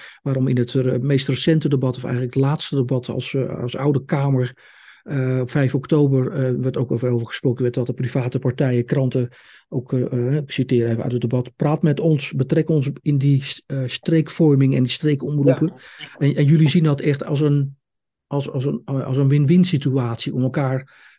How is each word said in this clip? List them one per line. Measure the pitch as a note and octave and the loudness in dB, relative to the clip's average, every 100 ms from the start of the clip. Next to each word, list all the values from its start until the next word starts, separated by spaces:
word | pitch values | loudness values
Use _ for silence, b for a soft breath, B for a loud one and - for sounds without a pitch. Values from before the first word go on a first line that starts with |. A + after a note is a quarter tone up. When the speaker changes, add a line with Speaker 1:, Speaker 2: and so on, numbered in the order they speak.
| B B | B B
Speaker 1:
waarom | C#3 C3 C3 | -4 0 0
in | B2 | 0
het, | A#2+ | 0
eh, | C3+ B2+ B2+ | 0 0 0
meest | C#3 C#3 C#3+ | 0 0 0
recente | B2+ - D#3+ - | -2 2 2 2
debat, | C#3 C3 B2 | 0 0 -4
of | |
eigenlijk | C3+ B2 B2+ | -4 -4 -2
het | C3+ | 0
laatste | C3+ D#3 - C#3 | 0 0 -2 -2
debat | B2 C3 B2 | 0 -2 -4
als, | C3 - | -6 -4
eh, | C3+ B2 - | -4 -4 -6
als | B2 - | -8 -2
Oude | C#3+ C#3 | 0 0
Kamer, | - C#3+ C#3 C3 A#2+ - B B B B | -2 -2 0 0 -2 -6 B B B B
eh, | - C#3+ B2+ C3 | -8 -4 -2 -2
op | B2 | -2
vijf | D3+ C3 | 0 0
oktober, | - - D#3 C#3+ C3+ B2+ | 0 0 2 4 2 0
eh, | - B2+ B2 | -2 -2 -2
werd | B2+ - | -2 -2
ook | B2 | -2
over, | A#2 B2+ | -2 0
over | A#2+ A#2 | -2 -4
gesproken, | - C3+ A#2+ | -4 -2 0
werd | B2 | -2
dat | B2+ A#2+ | -2 -4
de | |
private | B2 B2 C#3 B2 C#3 | -4 -4 -2 -2 -2
partijen, | C3 A#2+ C3+ B2 | -2 0 0 0
kranten, | A#2+ C#3 C3 C3 B2 B B B B | 0 0 0 0 -4 B B B B
ook, | C3 - | -8 -4
eh, | B2+ - | -2 -2
eh, | B2 B2 D3 | -2 0 -2
ik | C#3+ | -4
citeer | - C3 B2 A#2 | -4 0 2 2
even | A2+ | -2
uit | A#2 | -2
het | B2 | -2
debat, | A#2 B2+ B2 - | 0 -2 -2 -2
"Praat | D3 D#3 | 0 2
met | D#3 C#3 | 0 2
ons, | D#3+ D3 - | 2 0 -2
betrek | C#3 C3 F3 D#3 | -4 0 0 2
ons | D#3 C3 C#3 | 0 0 -4
in | - C#3+ | -2 0
die | C#3+ C#3 | 2 2
s-, | C#3 - - | 0 -12 -8
eh, | C#3 | -6
streekvorming | B2+ - - D#3+ D3+ - D#3 C3+ C3+ | -6 -6 0 0 0 2 4 4 4
en | C3+ | 2
die | B2 | 0
streekomroepen." | - D3+ C#3 C3 D3 C#3 C3+ D#3+ | 0 -2 -2 -2 0 2 2 0
Speaker 2:
Ja. | - - - - - | -4 -20 -20 -14 -2
Speaker 1:
En, | C#3+ | 0
en | C#3+ | 2
jullie | C#3+ D#3+ D#3 | 4 6 6
zien | F3 | 4
dat | D#3+ C#3+ | 2 2
echt | D3+ C#3+ | 0 -2
als | - C#3+ | -2 0
een, | D3+ C#3+ C#3 - _ _ _ _ - | 2 2 0 -6 _ _ _ _ -6
als, | C#3+ C#3 | -6 -4
als | C#3 | -4
een, | C#3 - | -4 -4
eh, | - C3+ - | -6 -6 -2
als | C3 | 0
een | C3+ | 2
win-win | D3 C#3 F3+ | 4 4 4
situatie | F3+ C#3+ C#3 C3+ A#2+ A#2 - | 4 2 0 0 -2 -4 -6
om | - | -2
elkaar | B2+ D3 C3+ C3 - b b | -2 0 -2 -4 -6 b b